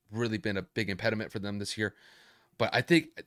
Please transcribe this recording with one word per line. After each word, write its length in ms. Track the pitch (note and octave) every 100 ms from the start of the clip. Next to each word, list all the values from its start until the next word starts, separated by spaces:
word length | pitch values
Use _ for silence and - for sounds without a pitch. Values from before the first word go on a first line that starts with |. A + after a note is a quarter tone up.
| _
really 280 | G#2+ A#2 G#2+
been 180 | G#2+ F#2+
a 60 |
big 280 | F2+ - G#2
impediment 400 | F#2 A2+ A2 G#2
for 80 | G#2+
them 220 | G2+ G#2
this 180 | G2+ -
year. 160 | G#2+ - - - - _ _ -
But 120 | A2
I 100 | B2
think 400 | - E3+ - -